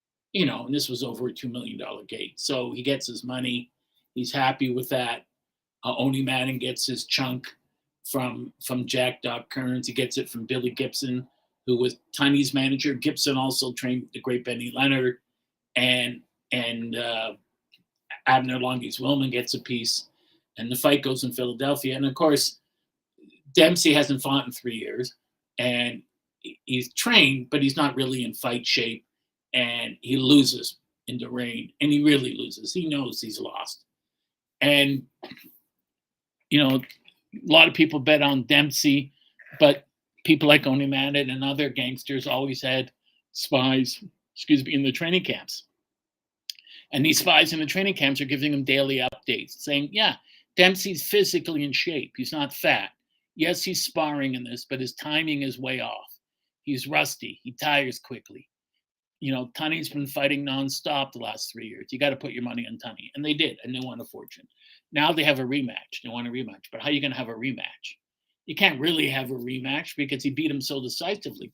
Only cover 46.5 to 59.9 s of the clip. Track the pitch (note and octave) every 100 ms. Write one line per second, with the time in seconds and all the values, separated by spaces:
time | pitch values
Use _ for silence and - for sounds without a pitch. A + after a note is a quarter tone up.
46.5 | - - - - C#3 D#3 D3+ F3 D#3 D#3+
47.5 | E3 D3+ F#3+ G3 F#3+ C#3 C#3 C#3 C#3 D3
48.5 | C#3+ C3 C#3 C#3 C3+ B2+ - - G#2+ -
49.5 | - - C#3+ - G3+ G#3 - _ - _
50.5 | - F#3 F#3+ G3 E3 - G#3 F#3 F3 D#3
51.5 | D#3 C#3+ B2+ - D3+ - - B2 G#3+ C#3+
52.5 | - D#3+ A#2+ G2 - _ _ _ - D#3+
53.5 | F3+ F#3+ F3 - E3+ D#3 D3 C3+ B2+ A#2+
54.5 | A#2+ - C3+ B2+ - D3+ D3+ D#3+ D3 C3+
55.5 | B2+ C3 B2+ A2+ A2 - - _ _ _
56.5 | _ - C3 C#3 D3+ D3 - - - C3+
57.5 | A#2+ D3+ C#3+ C3 A#2+ - A2+ - - -
58.5 | _ _ _ _ _ _ _ C#3 C3 B2
59.5 | - D#3 D#3+ D3+